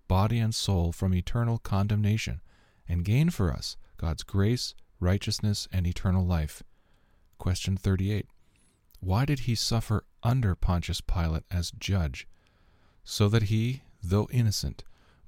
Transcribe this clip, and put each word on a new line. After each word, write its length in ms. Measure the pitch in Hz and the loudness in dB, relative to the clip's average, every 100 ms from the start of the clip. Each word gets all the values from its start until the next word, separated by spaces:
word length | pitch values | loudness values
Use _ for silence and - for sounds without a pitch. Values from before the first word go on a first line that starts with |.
| - | 0
body 320 | 92 107 113 | 2 2 2
and 160 | 113 | 0
soul, 380 | 113 - 95 85 | -2 0 0 0
from 200 | 82 95 | 0 0
eternal 460 | 92 - 120 117 117 | 0 0 -2 0 -2
condemnation, 800 | - 98 101 107 104 110 - - - - _ _ - | -2 0 0 2 2 0 -2 -8 -12 -20 _ _ -4
and 160 | 85 | -2
gain 260 | 87 120 160 | 2 2 2
for 220 | - 90 | 2 0
us 240 | 64 - - - - | -2 -6 -12 -16 -6
God's 260 | 82 78 | -4 -4
grace, 540 | - 98 98 123 - - - - | -2 2 2 2 -4 -12 -20 -2
righteousness, 680 | 90 98 - 104 104 101 - | 0 0 0 -2 -2 -2 -2
and 160 | 95 87 | -2 -2
eternal 360 | - - 90 | 0 0 2
life. 380 | 90 87 76 - - - _ _ _ _ _ - | 2 0 -2 -6 -20 -20 _ _ _ _ _ -6
Question 380 | - 92 - 95 | -2 -2 -2 0
thirty-eight. 520 | 101 95 98 104 - - _ _ _ _ _ - | 2 2 0 -2 -6 -14 _ _ _ _ _ -8
Why 240 | 92 95 | 0 2
did 160 | 143 143 | 2 0
he 160 | - 113 | 0 -2
suffer 480 | - 113 - 107 - _ | 0 0 0 -2 -2 _
under 320 | 113 131 107 | 0 2 2
Pontius 460 | 87 - 87 82 87 | 2 2 2 0 -4
Pilate 420 | - - 82 80 - | -2 0 0 -2 -2
as 220 | 87 85 | -4 -4
judge? 560 | - - 98 78 - - - _ _ _ _ _ _ | -6 -2 0 0 -4 -14 -20 _ _ _ _ _ _
So 260 | - - 104 | -8 0 4
that 220 | 113 104 | 4 2
he, 320 | 110 117 131 - - | 2 0 -4 -12 -12
though 280 | 90 101 104 | 0 2 2
innocent, 540 | 123 113 - 67 - - - _ _ | 2 2 0 -4 -8 -14 -20 _ _